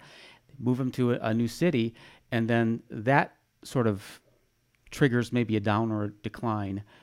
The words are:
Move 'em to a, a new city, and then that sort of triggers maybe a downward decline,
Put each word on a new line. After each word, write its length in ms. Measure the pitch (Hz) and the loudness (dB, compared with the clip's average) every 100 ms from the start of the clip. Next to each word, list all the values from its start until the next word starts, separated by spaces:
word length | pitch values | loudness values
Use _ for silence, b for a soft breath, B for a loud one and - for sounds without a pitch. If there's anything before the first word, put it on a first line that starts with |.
| B B B B _ - | B B B B _ -4
Move 200 | 120 127 | 0 0
'em 120 | 127 | 0
to 220 | 123 123 | 0 0
a, 60 | 120 | 0
a 120 | 113 | 0
new 140 | 113 117 | 0 0
city, 480 | - 175 135 117 B B B _ | 0 0 2 0 B B B _
and 180 | 117 113 | -2 2
then 340 | 117 113 113 - | 2 2 0 -6
that 480 | 120 110 143 - _ _ _ | -6 0 2 0 _ _ _
sort 240 | - 131 113 | -4 0 0
of 320 | 101 - - _ _ _ _ _ _ - | 0 -6 -20 _ _ _ _ _ _ -10
triggers 400 | - 143 120 113 | 0 2 2 0
maybe 240 | 123 110 107 | 0 0 0
a 40 | |
downward 600 | 104 104 113 107 104 101 | 2 2 0 -2 -4 -6
decline, 600 | 107 - 117 107 98 98 b b | -12 -6 -4 -4 -4 -6 b b